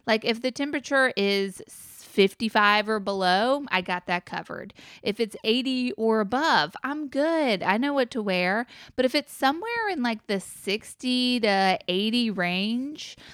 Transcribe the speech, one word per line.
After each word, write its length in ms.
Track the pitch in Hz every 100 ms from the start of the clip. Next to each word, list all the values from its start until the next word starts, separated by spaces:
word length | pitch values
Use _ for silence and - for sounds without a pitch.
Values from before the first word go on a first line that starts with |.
| -
Like, 180 | 226
if 200 | 233 226
the 80 | 254
temperature 600 | 247 285 294 - 269 262 -
is 460 | 202 202 196 185 -
fifty-five 1200 | - - - - - 196 - 220 220 208 208 208
or 120 | 220
below, 640 | 196 196 185 185 240 285 277
I 120 | 185
got 240 | 180 180 -
that 200 | 180 -
covered. 500 | 170 - - 202 - - -
If 180 | - 208
it's 160 | 226 -
eighty 480 | 226 240 262 254 247
or 260 | - 226 220
above, 560 | 196 254 320 226 151 -
I'm 240 | 254 302 294
good. 560 | 269 302 330 277 196
I 140 | 175 208
know 160 | 285
what 180 | 277 247
to 100 | 254
wear. 460 | 208 180 180 208 247 - - -
But 100 | 254
if 100 | 294
it's 180 | 285
somewhere 560 | - 269 320 440 466 427
in, 120 | 349
like, 240 | 247 220 -
the 120 | 196
sixty 1000 | - - - 208 - - 254 254 247 247
to 400 | 214 196 190 185 -
eighty 420 | 180 214 240 233
range, 880 | 190 175 180 208 233 277 302 - - -